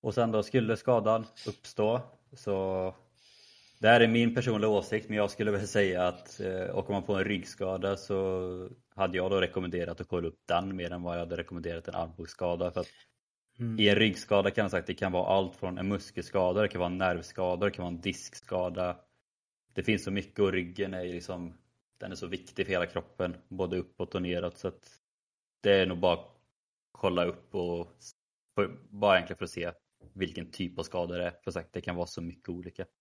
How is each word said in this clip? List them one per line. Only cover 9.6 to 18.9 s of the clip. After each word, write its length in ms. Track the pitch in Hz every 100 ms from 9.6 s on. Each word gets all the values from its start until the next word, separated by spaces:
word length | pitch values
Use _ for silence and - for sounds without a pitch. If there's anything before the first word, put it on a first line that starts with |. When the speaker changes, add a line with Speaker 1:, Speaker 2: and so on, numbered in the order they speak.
| 90 87 85 85
Speaker 1:
att 60 | 87
kolla 200 | 90 85
upp 120 | - -
den 300 | 87 95 92
mer 160 | 87
än 100 | 87
vad 140 | 87 87
jag 40 |
hade 180 | 85 85
rekommenderat 500 | 85 90 85 85 90
en 80 | 92
armbågsskada, 760 | 82 82 82 - 90 85 87
för 100 | 90
att 60 | 85 - _ _ _ _ _ -
Speaker 2:
Mm. 200 | 120 110
Speaker 1:
i 100 | 104
en 60 | 104
ryggskada 560 | 110 - - 101 98
kan 100 | 104
jag 100 | 101
säga 100 | 92
att 60 | -
det 60 |
kan 180 | 92 95
vara 160 | 87 90
allt 280 | 98 92 -
från 220 | 92 92
en 100 | 95
muskelskada, 720 | 101 - - - 98 90 95
det 60 | 104
kan 120 | 90
vara 120 | 87
en 60 | 90
nervskada, 680 | 92 87 82 - 90 90 101
det 60 |
kan 120 | 90 90
vara 100 | 85
en 60 |
diskskada. 1000 | - - - - - 92 90 87 90